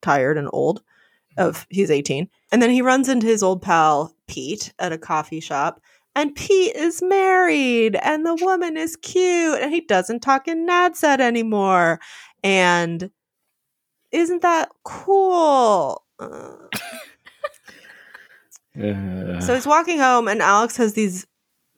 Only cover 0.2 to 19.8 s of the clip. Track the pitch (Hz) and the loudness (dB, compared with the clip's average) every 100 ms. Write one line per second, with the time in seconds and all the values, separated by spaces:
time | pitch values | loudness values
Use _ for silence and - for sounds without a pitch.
0.2 | 131 156 143 - 143 202 _ _ _ _ | 0 -2 -4 -2 -2 -4 _ _ _ _
1.2 | _ - 175 165 - 185 196 143 143 143 | _ -2 -2 -4 -6 -2 0 0 -2 -6
2.2 | 180 _ _ 240 233 254 254 262 262 247 | -6 _ _ 2 2 2 2 2 2 0
3.2 | 220 220 190 185 196 165 156 147 165 _ | 0 2 0 0 0 2 4 2 -2 _
4.2 | - - 131 - - - 175 160 - 156 | -18 -12 -10 -10 -12 -8 -8 -8 -6 -6
5.2 | 147 160 160 143 156 - _ _ _ 285 | -6 -10 -8 -4 -4 -6 _ _ _ -4
6.2 | 294 294 - 392 359 - 330 339 370 392 | -4 -4 0 2 0 -2 -4 -2 0 2
7.2 | 381 370 359 302 262 233 226 196 - 311 | 2 4 2 2 2 2 2 0 -2 -2
8.2 | 330 330 370 370 349 320 320 - - 359 | -2 0 0 0 -2 -6 -8 -8 -4 0
9.2 | 359 349 330 294 285 339 330 190 185 233 | 2 2 0 -2 -2 -4 0 0 0 -4
10.2 | 269 269 294 330 339 349 359 349 311 277 | 0 0 -2 -4 0 2 0 0 0 2
11.2 | 247 233 226 208 196 185 170 - - - | 2 0 0 0 2 4 2 0 -8 -20
12.2 | - _ 196 190 180 175 170 170 185 _ | -20 _ 0 2 4 2 0 -6 -10 _
13.2 | _ _ _ _ _ _ _ _ _ 320 | _ _ _ _ _ _ _ _ _ -2
14.2 | 339 359 349 330 - _ - - - 392 | -2 0 2 0 -2 _ -18 -6 2 4
15.2 | 381 359 311 269 233 196 139 - - - | 4 4 4 4 4 2 0 -6 -14 -16
16.2 | - 73 - - - - - - - _ | -16 -14 -18 -20 -14 -14 -12 -16 -20 _
17.2 | - _ 587 - - - - - - - | -20 _ -14 -14 -20 -20 -20 -20 -20 -20
18.2 | - _ _ - _ - 104 98 98 92 | -20 _ _ -20 _ -6 -4 -4 -6 -8
19.2 | 95 90 90 254 277 302 | -8 -6 -2 -2 2 2